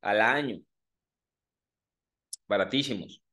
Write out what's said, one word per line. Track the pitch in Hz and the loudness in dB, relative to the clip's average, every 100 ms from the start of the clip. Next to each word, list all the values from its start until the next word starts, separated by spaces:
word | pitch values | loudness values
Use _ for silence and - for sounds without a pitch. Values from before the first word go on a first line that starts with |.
Al | - 104 | 0 2
año. | 110 139 143 101 - _ _ _ _ _ _ _ _ _ _ _ _ _ _ _ _ - _ | 4 2 -2 -8 -14 _ _ _ _ _ _ _ _ _ _ _ _ _ _ _ _ -18 _
Baratísimos. | 101 92 135 139 104 82 - _ | 0 2 0 -2 -4 -8 -16 _